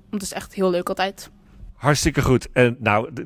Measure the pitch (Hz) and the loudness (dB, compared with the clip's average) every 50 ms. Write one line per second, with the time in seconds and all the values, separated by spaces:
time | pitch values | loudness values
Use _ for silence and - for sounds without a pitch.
0 | - - 220 202 202 - - 190 - - - 196 190 185 175 175 180 185 190 - | -14 -10 -8 -8 -8 -8 -10 -10 -12 -12 -6 -2 0 0 0 0 -2 -4 -4 -4
1 | 180 196 196 - - - - - _ - - - - - - - - 143 151 - | -4 -4 -6 -12 -20 -20 -20 -20 _ -20 -20 -20 -20 -20 -16 -2 2 2 2 2
2 | - 160 - 143 123 131 127 113 - - - 127 123 120 117 - 110 104 104 107 | 2 0 0 0 2 4 2 2 2 0 2 4 4 4 4 0 0 2 2 2
3 | 123 - 127 113 175 | 0 -2 -8 -10 -10